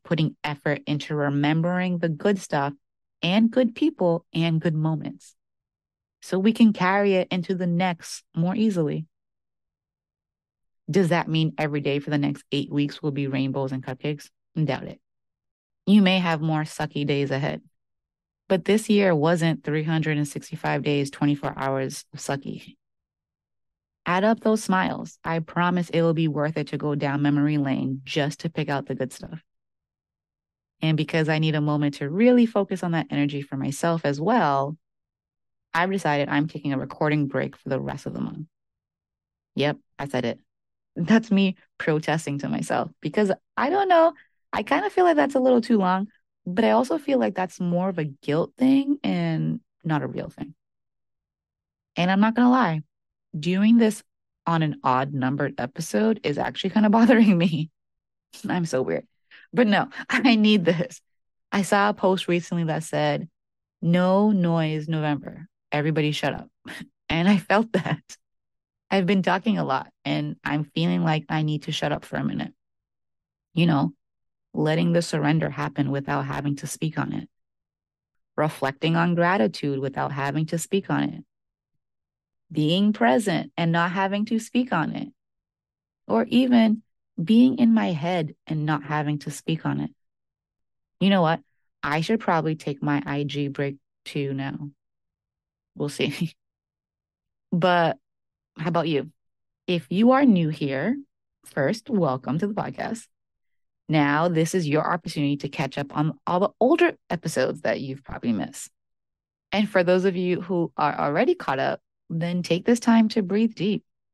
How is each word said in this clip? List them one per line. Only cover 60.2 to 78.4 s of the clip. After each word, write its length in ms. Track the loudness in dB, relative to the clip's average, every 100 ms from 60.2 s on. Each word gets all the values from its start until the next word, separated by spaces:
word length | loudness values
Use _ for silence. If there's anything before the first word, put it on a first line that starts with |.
| 4 6
need 280 | 4 4
this. 360 | 2 0 -2 -10 _ _ _ _ _
I 120 | -4
saw 280 | 2 2 2
a 40 |
post 340 | 2 0 0 0
recently 360 | -2 -2 -2
that 180 | -2 -4
said, 460 | -4 -2 0 -2 -6 _ _ _ _ _
"No 500 | 0 2 4 4 4
noise 580 | 2 2 2 0 -2 -4
November. 580 | -2 0 -2 -6 -16 -18 _ _
Everybody 420 | -2 0 0 0
shut 220 | -2 -4
up." 140 | -6 -12 _ -18
<laughs> 200 | -18 -18 _ -4
And 200 | 2 4
I 80 | 4
felt 360 | 4 2 2
that. 280 | -2 -2 -6 -8 -20 _ _ _ _ _ _ -2
I've 140 | 0
been 180 | 2 2
talking 360 | 2 0 0 0
a 60 |
lot 280 | 0 -2 -4 _
and 340 | -6 -4 -4 -8
I'm 220 | -4 -4
feeling 400 | -2 -2 0 0
like 220 | 0 0 -2
I 140 | -2
need 220 | -2 -2
to 80 | -4
shut 200 | -4 -4
up 140 | -4 -6
for 100 | -6
a 80 |
minute. 300 | -4 -6 -8 -14 _ _ _ _ _ _ _ _ _
You 140 | 0 2
know, 260 | 2 0 -4 _ _ _ _ _
letting 380 | -2 0 2 2
the 100 | 0
surrender 480 | 0 -2 0 0 -2
happen 400 | -4 -6 -2 -2
without 360 | -2 -4 -4 -4
having 300 | -4 -4 -4
to 100 | -8
speak 320 | -6 -6 -4
on 140 | -6
it. 160 | -6 -10 _ _ _ _ _ _ _ _ _ _
Reflecting 600 | -2